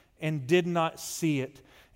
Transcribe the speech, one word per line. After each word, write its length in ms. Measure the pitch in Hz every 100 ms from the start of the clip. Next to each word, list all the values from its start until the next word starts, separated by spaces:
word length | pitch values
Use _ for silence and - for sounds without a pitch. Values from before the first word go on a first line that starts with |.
| _ -
and 260 | 156 151 127
did 220 | 180 175
not 320 | 170 160 -
see 400 | - - 165 143
it, 200 | 131 - - - -